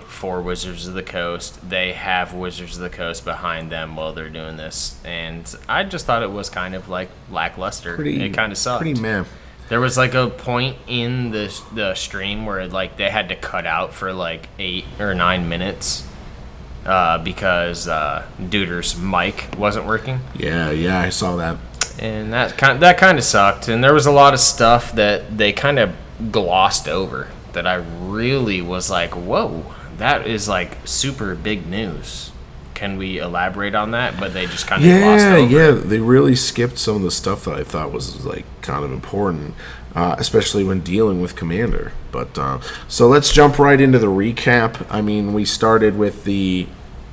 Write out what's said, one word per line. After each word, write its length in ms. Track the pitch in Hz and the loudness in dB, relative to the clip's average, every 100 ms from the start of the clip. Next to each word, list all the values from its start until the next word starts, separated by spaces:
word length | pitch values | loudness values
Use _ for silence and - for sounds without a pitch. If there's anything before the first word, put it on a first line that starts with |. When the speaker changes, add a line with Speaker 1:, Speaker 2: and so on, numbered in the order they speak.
| - | -14
Speaker 1:
for 380 | - 95 90 | -10 -6 -6
Wizards 420 | 87 90 92 85 87 | -6 -6 -8 -10 -10
of 80 | |
the 80 | 92 | -10
Coast. 680 | 92 90 85 87 - - 90 | -8 -6 -6 -6 -10 -14 -6
They 260 | 92 90 | -2 -2
have 420 | 90 98 92 87 90 | -4 -4 -2 -4 -8
Wizards 400 | 90 85 87 90 | -10 -10 -14 -12
of 80 | |
the 120 | 90 - | -12 -8
Coast 300 | 85 82 85 | -8 -8 -8
behind 460 | 80 85 82 80 | -8 -6 -6 -8
them 240 | 82 80 80 | -10 -8 -8
while 180 | 78 | -8
they're 160 | 78 78 | -10 -12
doing 280 | 80 80 80 | -12 -12 -12
this. 420 | 78 - - - | -12 -10 -10 -10
And 520 | - 85 82 82 82 - - | -12 -10 -10 -12 -14 -14 -6
I 180 | 139 196 | -4 -4
just 200 | 175 - | -6 -4
thought 160 | 117 | -2
it 100 | 104 | -2
was 200 | 101 95 | -6 -8
kind 240 | 92 90 92 | -8 -8 -10
of, 120 | 92 | -8
like, 220 | 90 92 - - | -8 -8 -14 -12
lackluster. 640 | 87 85 92 95 - 87 85 | -6 -6 -6 -8 -8 -10 -8
Speaker 2:
Pretty, 260 | 143 69 | -6 -4
Speaker 1:
It 140 | 98 98 | -4 -2
kinda 200 | 110 98 | -2 -2
sucked. 260 | 123 123 | -4 -2
Speaker 2:
pretty 180 | 160 127 | -2 -2
meh. 220 | 110 104 87 - - - - | -2 -2 -4 -12 -20 -20 -4
Speaker 1:
There 100 | 117 | 0
was, 180 | 127 127 | 0 2
like, 160 | 127 | 2
a 140 | 127 120 | 2 0
point 480 | - 127 120 131 131 - | -2 -4 -2 -2 -6 -8
in 460 | 123 117 127 120 | -4 -2 -2 -4
the, 260 | 107 101 - - | -4 -6 -10 -10
the 220 | 110 98 92 | -4 -4 -4
stream 500 | - 98 98 104 107 | -8 -6 -6 -6 -6
where, 220 | 95 92 | -6 -6
like, 300 | 95 92 - | -6 -6 -2
they 120 | 98 | -2
had 200 | 107 92 | -2 -4
to 80 | 92 | -8
cut 280 | - 92 85 | -6 -6 -2
out 280 | 82 90 | -2 -4
for, 180 | - 95 | -6 -8
like, 380 | 92 85 82 - - | -6 -6 -8 -12 -10
eight 240 | 92 90 - - | -8 -8 -10 -6
or 160 | 101 90 | -4 0
nine 320 | 87 92 85 | 2 2 -2
minutes, 560 | 85 95 - - - - - - - - - - - - | -4 -4 -6 -6 -6 -10 -16 -18 -16 -18 -18 -16 -10 0
uh, 340 | 95 85 82 | 2 4 2
because, 680 | 87 90 95 87 87 85 85 | -2 -2 0 2 0 -4 -4
uh, 360 | 78 73 76 - - 90 | -2 -2 -4 -10 -12 -2
Duder's 480 | 107 87 87 - 85 | -2 -2 -4 -4 -4
mic 500 | 95 90 92 - - - | -2 0 0 -4 -10 -2
wasn't 280 | 104 104 101 | -2 -2 -4
working. 340 | 110 135 127 - - | -4 -4 -8 -8 -6
Speaker 2:
Yeah, 360 | - 82 80 | -4 -2 -2
yeah, 280 | 78 87 92 | 0 0 0
I 80 | 87 | 0
saw 300 | - 90 87 | 0 -2 -2
that. 180 | 82 80 - - - - | -4 -6 -12 -8 -8 -6
Speaker 1:
And 340 | 113 107 110 | -8 -6 -4
that 240 | 117 117 - | -2 -2 2
ki-, 220 | 135 131 | 2 6
that 180 | 175 180 | 6 8
kinda 240 | 190 156 | 6 6
sucked. 480 | - 107 98 98 - | 4 6 6 4 -2
And 120 | 113 | 4
there 120 | 135 | 6
was 120 | 151 139 | 6 6
a 60 | |
lot 220 | 143 139 | 8 8
of 80 | 131 | 8
stuff 500 | - - 113 120 - 113 | 2 4 6 6 4 2
that 420 | 104 101 - 107 | 2 2 -4 0
they 160 | 104 | 0
kinda 400 | 104 139 139 104 87 - - 113 | 2 0 2 2 -2 -14 -10 -2
glossed 560 | 107 87 92 98 - 73 | 0 2 4 4 2 -2
over 400 | 85 92 65 - - - | -4 -4 -6 -10 -14 -10
that 120 | 87 90 | -4 -2
I 100 | 90 85 85 | -2 -4 -10
really 600 | 92 104 120 135 117 92 | -6 -4 -2 0 0 -2
was 280 | 87 90 90 | -4 -4 -2
like, 240 | 90 85 | -2 -2
"Whoa, 500 | 90 90 156 202 82 69 - - - | -4 -2 -2 -2 -6 -10 -14 -14 -4
that 280 | 117 131 - | 0 0 -2
is, 220 | 110 104 | -4 0
like, 300 | 92 87 - | -2 -2 -8
super 500 | - - 135 135 104 | -6 -4 -4 -4 -6
big 320 | 82 98 104 80 | -4 -4 -4 -4
news. 640 | 98 104 73 - - - - - - - | -6 -6 -8 -10 -12 -12 -16 -18 -18 -16
Can 240 | - 101 95 | -10 -8 -6
we 220 | 95 90 | -6 -6
elaborate 560 | 87 87 92 98 101 107 | -4 -2 -2 -2 -2 -2
on 160 | 107 | -2
that?" 280 | 117 123 92 | -2 -4 -4
But 140 | 95 | -6
they 140 | 92 90 | -4 -6
just 200 | 87 - | -6 -2
kinda 160 | 98 165 | 6 8
glossed 380 | 185 208 208 | 8 8 8
Speaker 2:
Yeah, 120 | 202 180 | 8 8
Speaker 1:
over. 120 | 123 | 8
Speaker 2:
yeah, 240 | 143 160 | 8 8
they 280 | 117 92 110 | 6 2 0
really 360 | 113 131 143 120 | 6 6 8 4
skipped 440 | - - 123 - | 2 0 -2 0
some 160 | 113 104 | -2 0
of 80 | |
the 80 | 90 | 0
stuff 340 | - 98 95 90 | -2 -2 -4 -4
that 80 | |
I 100 | 71 | -6
thought 300 | 73 80 - | -6 -6 -6
was, 320 | - - - - | -6 -8 -8 -8
like, 180 | - - - | -10 -12 -12
kind 200 | - 69 | -6 -4
of 80 | 71 | -4
important, 640 | 67 - 98 98 80 73 - - - - 85 | -6 -6 -2 -2 -2 -6 -12 -14 -16 -8 -2
uh, 200 | 87 - | 0 0
especially 460 | - 110 98 104 | 2 2 2 0
when 160 | 95 95 | 0 0
dealing 420 | 82 98 110 90 | 0 2 2 2
with 140 | 90 - | -2 -4
Commander. 560 | 82 90 117 - - - - | -4 -2 0 -2 -4 -10 -8
But, 260 | 62 64 - | -8 -6 -4
uh, 220 | 67 65 - - - | -4 -4 -8 -12 -6
so 200 | - 120 | 4 6
let's 240 | 147 143 | 8 6
jump 280 | 151 147 135 | 8 8 8
right 200 | 143 139 | 6 8
into 200 | 135 127 | 8 6
the 80 | 104 | 6
recap. 760 | 95 110 120 131 120 110 - - | 4 0 0 4 4 4 -2 -4
I 120 | 104 | -2
mean, 320 | 104 104 101 | 0 0 0
we 120 | 104 101 | 0 0
started 520 | - 113 110 107 101 | 2 4 6 4 4
with 260 | 104 - | 0 -2
the 440 | 101 101 95 92 92 - - - - | -2 0 0 0 -4 -10 -18 -18 -18